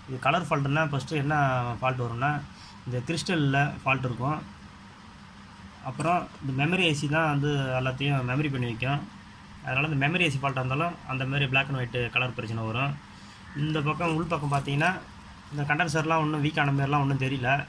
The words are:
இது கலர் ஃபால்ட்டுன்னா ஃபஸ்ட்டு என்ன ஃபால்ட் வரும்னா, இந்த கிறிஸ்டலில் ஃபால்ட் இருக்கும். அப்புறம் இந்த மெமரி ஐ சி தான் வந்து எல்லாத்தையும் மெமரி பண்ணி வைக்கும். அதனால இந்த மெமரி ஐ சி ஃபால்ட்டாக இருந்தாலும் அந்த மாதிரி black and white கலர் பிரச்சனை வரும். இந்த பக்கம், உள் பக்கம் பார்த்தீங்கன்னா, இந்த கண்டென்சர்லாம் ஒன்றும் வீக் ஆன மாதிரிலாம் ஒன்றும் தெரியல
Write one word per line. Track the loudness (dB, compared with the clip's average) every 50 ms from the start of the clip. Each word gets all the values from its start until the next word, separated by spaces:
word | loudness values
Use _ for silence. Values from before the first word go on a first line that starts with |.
| -10
இது | -10 -8 0 2
கலர் | 4 4 4 2 2
ஃபால்ட்டுன்னா | 0 2 2 2 2 2 2 2
ஃபஸ்ட்டு | 0 -2 -2 -2 -2 0
என்ன | 0 2 4 4 4 4 2 0 0 -2 -4 0
ஃபால்ட் | 0 0 0 0 -2
வரும்னா, | -2 -2 0 0 0 0 -2 -4 -8 -16 -18 -18 -18 -18 -12 -8
இந்த | -4 -4 -4 -2 -2
கிறிஸ்டலில் | -4 -2 0 0 2 4 4 4 4 4 2 2 0 -2
ஃபால்ட் | 0 0 0 0 0 -2
இருக்கும். | -2 -2 -2 -2 -2 -2 -6 -12 -14 -16 -18 -18 -18 -20 -20 -20 -20 -20 -20 -20 -20 -20 -20 -20 -20 -20 -20 -20 -18 -18 -18 -18 -18 -12 -12
அப்புறம் | -10 -6 -2 2 2 2 2 0 -4 -12 -8
இந்த | -6 -4 0 2
மெமரி | 2 2 4 4 4 4
ஐ | 2 2
சி | 0 2 2
தான் | 4 4 4
வந்து | 2 2 2 2 2 2 0 0 0 0
எல்லாத்தையும் | 0 0 -2 0 0 2 2 2 2 2
மெமரி | 2 2 2 0
பண்ணி | 0 0 -2 -2
வைக்கும். | -2 -2 0 0 0 -2 -4 -8 -14 -18 -18 -18 -18 -18 -18 -18 -18 -10 -6
அதனால | -2 0 0 0 0
இந்த | 2 2 2
மெமரி | 2 4 4 2
ஐ | 2
சி | 2 2
ஃபால்ட்டாக | 0 0 0 0 0
இருந்தாலும் | 0 0 0 0 -2 -2 -6 -8 -6
அந்த | -4 -2 -2 0
மாதிரி | 0 0 2 2
black | 2 2 2 2
and | -2 -2
white | -2 -2 -2 -2 -2 0 0
கலர் | 0 0 0 -2 -4
பிரச்சனை | -4 -4 -4 -2 -2
வரும். | -2 -2 -2 -2 -2 -4 -6 -10 -18 -20 -18 -18 -18 -18 -18 -18 -10 -4 -2
இந்த | -2 0 0 0 0 0
பக்கம், | 0 0 0 0 2
உள் | 0 0 0
பக்கம் | -2 -2 0 0 0
பார்த்தீங்கன்னா, | 0 2 2 2 4 4 4 2 0 -8 -12 -18 -18 -18 -18 -18 -18 -14 -8
இந்த | -4 -4 2 2
கண்டென்சர்லாம் | 2 2 2 2 2 2 2 4 4 4 4
ஒன்றும் | 2 2 2 2
வீக் | 2 2 2
ஆன | 2 4 4
மாதிரிலாம் | 2 2 2 2 4 4
ஒன்றும் | 4 2 2 0
தெரியல | 0 0 0 2 2 2 2 0